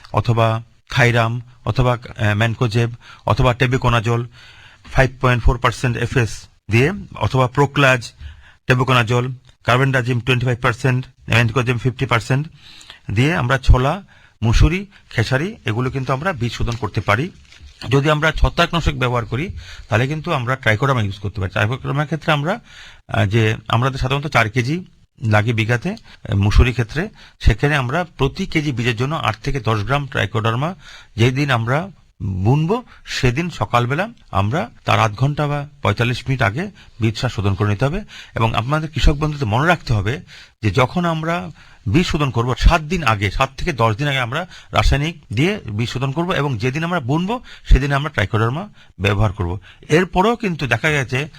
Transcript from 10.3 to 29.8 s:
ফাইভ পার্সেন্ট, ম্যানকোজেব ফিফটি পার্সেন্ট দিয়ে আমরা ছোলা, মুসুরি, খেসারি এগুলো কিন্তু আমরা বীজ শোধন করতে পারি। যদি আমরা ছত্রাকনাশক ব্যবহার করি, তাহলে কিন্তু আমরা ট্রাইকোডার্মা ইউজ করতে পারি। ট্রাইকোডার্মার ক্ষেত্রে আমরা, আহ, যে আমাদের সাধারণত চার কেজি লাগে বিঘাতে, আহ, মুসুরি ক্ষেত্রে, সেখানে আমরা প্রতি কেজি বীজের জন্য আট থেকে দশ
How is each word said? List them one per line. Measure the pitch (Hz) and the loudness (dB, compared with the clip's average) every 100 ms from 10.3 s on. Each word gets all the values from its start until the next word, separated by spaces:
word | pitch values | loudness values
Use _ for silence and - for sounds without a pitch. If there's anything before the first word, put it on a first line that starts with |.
| 123 123 | 0 0
ফাইভ | 120 | 0
পার্সেন্ট, | 127 107 135 127 - _ - | -2 0 0 0 -4 _ 0
ম্যানকোজেব | 113 120 127 120 117 | 2 2 0 0 -2
ফিফটি | 127 - 131 | -2 -4 -2
পার্সেন্ট | 117 - 131 156 - - - - - - | -2 0 -2 -4 -12 -20 -20 -20 -18 -4
দিয়ে | 101 139 | 0 2
আমরা | 180 120 135 | 2 0 2
ছোলা, | - 127 135 185 - - - _ | 6 6 4 -2 -8 -20 -20 _
মুসুরি, | 113 113 151 180 202 - - | 2 4 4 2 -6 -16 -8
খেসারি | - - 131 175 233 | -4 0 0 -2 -6
এগুলো | - 107 127 | -6 -4 -4
কিন্তু | 131 127 | -4 -4
আমরা | 131 185 | -2 -4
বীজ | 143 120 | -4 -6
শোধন | - 113 | -4 -4
করতে | 117 104 - | -4 -6 -4
পারি। | 101 104 180 - - - - - - | 0 0 -2 -10 -20 -20 -20 -14 -2
যদি | 135 147 | 2 2
আমরা | 151 156 | 2 0
ছত্রাকনাশক | - 131 - 170 170 160 | 2 0 2 0 0 -2
ব্যবহার | 135 127 120 110 | -2 -2 -2 -4
করি, | 117 190 - - - - | -6 -6 -10 -16 -18 -2
তাহলে | 107 131 | 0 0
কিন্তু | 156 170 | -2 -4
আমরা | 147 117 131 | -4 -2 -2
ট্রাইকোডার্মা | 110 107 139 127 | 0 2 2 2
ইউজ | 101 95 | -2 -4
করতে | 101 - | -8 -6
পারি। | 98 | -4
ট্রাইকোডার্মার | 110 107 131 135 139 151 | -2 -2 -2 -4 -4 -2
ক্ষেত্রে | 160 - | -4 0
আমরা, | 147 151 233 - - - - - | 0 0 -4 -8 -20 -20 -20 -6
আহ, | - 104 | -2 0
যে | 113 110 110 - | 2 2 0 -2
আমাদের | 117 131 131 | 0 0 -2
সাধারণত | 131 139 147 | -2 -2 0
চার | 123 107 | 0 0
কেজি | 127 120 170 185 _ _ _ | 0 -2 -4 -8 _ _ _
লাগে | 110 107 107 | 0 2 2
বিঘাতে, | 113 110 120 175 | 0 0 0 -2
আহ, | 226 - - - 98 | -8 -12 -16 -2 2
মুসুরি | 104 - 131 | 4 6 4
ক্ষেত্রে, | 120 113 147 214 - - _ | 2 -4 -4 -8 -10 -20 _
সেখানে | - 107 143 147 | 2 2 2 0
আমরা | 120 156 | 0 -4
প্রতি | 175 - 135 139 190 | -4 -2 -2 -2 -4
কেজি | 160 147 | -2 -2
বীজের | 123 120 110 | -2 -2 -2
জন্য | 135 | -2
আট | 156 - 107 | -2 -4 -4
থেকে | 127 131 | -4 -4
দশ | 110 110 | 0 -2